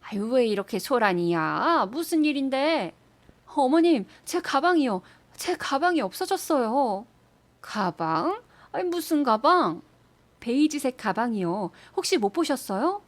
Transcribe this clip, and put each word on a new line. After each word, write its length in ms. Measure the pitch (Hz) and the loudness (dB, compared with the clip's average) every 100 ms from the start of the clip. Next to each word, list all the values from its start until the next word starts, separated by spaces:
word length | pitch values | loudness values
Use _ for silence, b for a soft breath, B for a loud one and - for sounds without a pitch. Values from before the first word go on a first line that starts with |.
아유, 260 | - 208 214 | -8 -6 0
왜 160 | 262 233 | 2 2
이렇게 320 | 202 196 196 | 0 -2 -6
소란이야? 1080 | - 254 214 180 175 170 156 156 254 330 202 | -2 2 2 2 0 0 0 0 0 0 0
무슨 340 | 254 330 330 302 | -4 -2 0 2
일인데? 680 | 285 269 262 285 320 180 - _ _ _ - _ | 0 -2 0 0 0 -2 -8 _ _ _ -20 _
어머님, 520 | - 262 311 339 294 190 B - | 0 2 4 4 2 0 B -6
제 140 | 359 | -6
가방이요. 600 | 349 277 320 349 269 190 b b b - | 0 0 2 2 2 -2 b b b -10
제 200 | - 359 | -6 -4
가방이 460 | - 277 349 339 | -2 0 2 0
없어졌어요. 1040 | 202 - 370 381 - 311 226 254 262 196 226 _ _ _ _ _ | -2 -4 -4 -4 0 0 2 0 0 -2 -8 _ _ _ _ _
가방? 800 | - 214 185 160 160 160 302 415 - b b | -10 -4 -2 -2 -2 0 0 -4 -10 b b
아니, 140 | - 359 | -4 -2
무슨 340 | 339 320 311 | -4 0 0
가방? 580 | 277 220 277 359 233 160 - _ _ _ _ _ | 2 2 4 4 2 -2 -12 _ _ _ _ _
베이지색 580 | - 254 302 294 269 254 | -4 2 2 2 -4 -4
가방이요. 760 | 220 185 240 220 175 185 180 B B - | -4 -2 -2 0 -2 -2 -6 B B -6
혹시 220 | 370 359 | -2 0
못 140 | 208 | 0
보셨어요? 680 | - 330 269 - 190 302 403 | 0 -2 -2 -2 -2 -2 -2